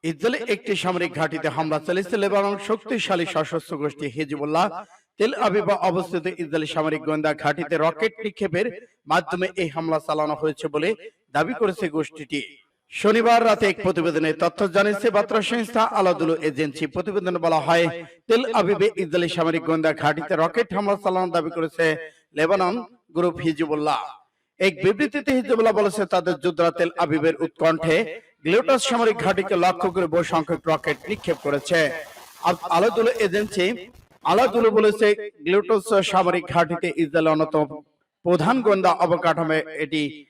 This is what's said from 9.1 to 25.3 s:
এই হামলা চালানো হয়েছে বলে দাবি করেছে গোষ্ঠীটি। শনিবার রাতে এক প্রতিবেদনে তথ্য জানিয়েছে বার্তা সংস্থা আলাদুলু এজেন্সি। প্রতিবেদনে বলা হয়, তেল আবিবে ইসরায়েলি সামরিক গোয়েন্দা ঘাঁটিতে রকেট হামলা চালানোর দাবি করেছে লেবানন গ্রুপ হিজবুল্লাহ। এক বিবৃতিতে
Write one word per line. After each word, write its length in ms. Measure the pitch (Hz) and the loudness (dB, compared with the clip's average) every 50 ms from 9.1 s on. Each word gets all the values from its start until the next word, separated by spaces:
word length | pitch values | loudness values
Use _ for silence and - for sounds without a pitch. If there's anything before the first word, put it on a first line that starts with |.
| 156 175 170 156 175 180 185 180 180 | 0 0 0 -2 -4 -4 -4 -4 -2
এই 120 | 196 180 156 | -4 -4 -4
হামলা 300 | 139 165 160 165 160 151 | -4 -4 -2 -2 -2 -2
চালানো 360 | - - 156 156 151 151 151 | -2 -2 -2 -2 -2 -2 -2
হয়েছে 340 | 147 156 156 147 - - 156 | -2 -4 -4 -4 -4 -8 -6
বলে 260 | 143 147 156 180 180 - 180 220 _ _ _ _ | -4 -2 -2 -2 -4 -4 -10 -20 _ _ _ _
দাবি 220 | 135 147 160 190 254 | 0 0 0 0 0
করেছে 340 | - 226 196 180 - 196 165 | 0 0 -2 0 -2 -6 -2
গোষ্ঠীটি। 720 | 147 160 151 - - - 147 _ 151 139 113 95 - _ _ _ _ _ _ _ | -2 -2 -4 -4 -8 -16 -10 _ -6 -6 -6 -8 -16 _ _ _ _ _ _ _
শনিবার 540 | - - - 208 220 233 226 233 233 233 233 | -10 0 2 2 4 4 4 4 4 6 6
রাতে 220 | 226 208 208 214 | 4 2 2 2
এক 160 | 196 180 - | 0 0 0
প্রতিবেদনে 500 | 202 185 175 170 160 170 151 160 156 156 | -2 -2 0 0 0 0 0 2 0 0
তথ্য 400 | 156 156 165 170 - - 202 190 | 0 0 -2 -2 0 -2 -4 0
জানিয়েছে 380 | 160 202 202 208 208 202 208 233 | 2 2 2 2 0 0 0 2
বার্তা 320 | 190 208 202 - 311 - | 2 2 0 2 0 -2
সংস্থা 400 | 202 - 240 240 220 220 240 226 | 0 0 -2 -4 -4 -2 0 0
আলাদুলু 520 | 220 - - 208 196 185 175 - 165 160 165 | 0 2 2 2 2 2 2 2 0 0 0
এজেন্সি। 520 | 160 151 156 135 131 156 147 135 156 156 | 0 -2 -4 -2 -2 -4 -4 -2 -6 -8
প্রতিবেদনে 520 | 147 - 185 175 208 190 202 180 185 180 175 | -6 -4 -6 -6 -2 -4 -2 -2 -2 -4 0
বলা 220 | 160 165 160 156 | 0 2 2 2
হয়, 440 | 139 151 165 170 170 165 170 170 165 - - _ _ - | 2 2 2 4 2 2 -2 -8 -14 -18 -20 _ _ 0
তেল 260 | 226 233 262 233 233 | 2 2 2 0 0
আবিবে 320 | 226 190 180 202 160 196 | 0 2 2 2 2 2
ইসরায়েলি 420 | 226 214 - 190 156 151 180 170 160 | 0 0 -2 -6 -2 0 0 0 0
সামরিক 340 | - 170 165 165 160 165 | 0 0 0 0 0 0
গোয়েন্দা 300 | 160 160 160 160 156 160 | 0 0 0 2 2 0
ঘাঁটিতে 440 | 151 - 147 147 151 160 156 151 185 | 0 2 0 0 0 0 -2 -2 0
রকেট 380 | 156 160 175 - 233 240 - 180 | 0 0 0 0 -2 -2 -2 -2
হামলা 220 | 196 208 202 202 196 202 | -4 0 0 -2 0 -2
চালানোর 260 | 190 185 185 185 180 | -2 0 0 -2 0
দাবি 200 | 165 170 151 160 | -2 -2 -2 -2
করেছে 460 | 170 170 160 160 - - 165 160 156 165 160 156 _ _ _ _ _ | -4 -4 -6 -4 -2 0 0 0 0 -2 -8 -16 _ _ _ _ _
লেবানন 500 | 147 156 165 196 190 185 180 202 240 233 - _ _ _ _ | -2 2 2 2 2 2 0 -2 -4 -8 -12 _ _ _ _
গ্রুপ 260 | 165 165 175 175 165 | -4 0 0 0 -2
হিজবুল্লাহ। 640 | 175 139 165 156 147 165 147 151 151 151 151 139 117 98 139 123 101 _ _ _ _ _ _ _ _ | -2 -4 -4 -2 -2 -2 -2 -2 -2 0 0 -2 -2 -4 -10 -14 -20 _ _ _ _ _ _ _ _
এক 260 | 190 196 - - - | 0 0 0 2 2
বিবৃতিতে 480 | 185 214 196 294 - - 294 285 - | 2 2 2 -2 -2 -2 -4 -2 0